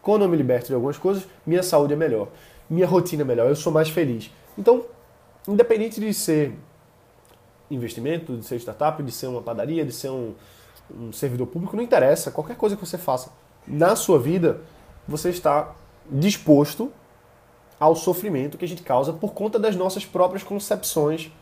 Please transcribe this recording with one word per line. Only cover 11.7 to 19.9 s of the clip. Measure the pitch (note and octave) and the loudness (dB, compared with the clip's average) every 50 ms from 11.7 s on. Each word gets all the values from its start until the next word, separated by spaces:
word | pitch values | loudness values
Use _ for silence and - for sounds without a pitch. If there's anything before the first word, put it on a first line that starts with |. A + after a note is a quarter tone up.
| - | -4
não | G#3 | -6
interessa. | A#3+ A#3 - F#3 C3 C3 D3 - - - | 0 2 4 6 6 6 4 4 0 -6
Qualquer | - - D3+ D#3+ D3 | -6 -8 -8 -8 -6
coisa | - - G#3 G3+ | -2 0 -2 0
que | G3+ F#3 | -2 -8
você | D#3+ - | -10 -10
faça | - - - C3 B2+ - - - _ _ _ _ _ _ | -6 -2 -2 -2 -2 -4 -10 -20 _ _ _ _ _ _
na | - C3+ D3 D#3+ F3+ G#3+ | -8 0 2 4 4 4
sua | A3 - - F3+ C#3+ | 2 2 4 4 4
vida, | A#2 C#3 E3+ F3+ E3 D3+ - - - - - - - - - - - | 4 2 0 2 2 2 0 0 -8 -20 -20 -20 -20 -20 -20 -20 -12
você | - C#3+ D3+ - F3 | -10 -8 -4 -4 -4
está | E3+ F3 - D#3 C#3+ D3 D3+ - - - - - _ - _ - | -4 0 0 2 2 2 0 -4 -10 -20 -20 -20 _ -20 _ -6
disposto | C#3 C#3 D#3 G3+ G3+ - - - D3+ C#3 D3 D3 - - A3 C#4 - - _ _ _ _ _ _ _ _ _ _ _ _ _ _ - _ | -2 0 2 2 0 0 6 6 8 8 8 2 0 -6 -8 -8 -8 -14 _ _ _ _ _ _ _ _ _ _ _ _ _ _ -6 _
ao | D3 D#3 E3 | 4 4 4
sofrimento | E3 - F#3 F3 F3+ F#3 G#3 E3+ C3 C3+ D3 D#3 | 4 2 -2 -2 -2 -2 -4 -2 -2 -4 -4 -6
que | - F3+ | -8 -8
a | E3 | -8
gente | F3+ E3 | -8 -10
causa | - - C3+ B2+ C#3 D3 | -4 0 0 2 2 0
por | D#3+ D#3+ - G3+ - | -4 -4 -6 -6 -4
conta | - G3 G#3+ G#3+ A#3 | -4 -6 -2 -2 0
das | G#3 A3+ G3+ | 0 0 0
nossas | F3+ F#3 F#3+ | 0 -2 -2